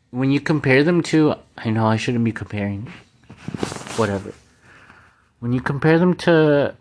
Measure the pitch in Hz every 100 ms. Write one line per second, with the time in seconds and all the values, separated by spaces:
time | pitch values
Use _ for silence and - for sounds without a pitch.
0 | _ 123 135 143 143 151 135 131 156 175
1 | 156 160 151 - _ - 117 110 110 110
2 | - 120 113 104 98 104 101 101 127 -
3 | - _ - - - - - - - -
4 | 107 98 101 - _ _ _ - - -
5 | _ _ _ _ 120 123 - 143 160 165
6 | 180 170 - 160 151 143 117 -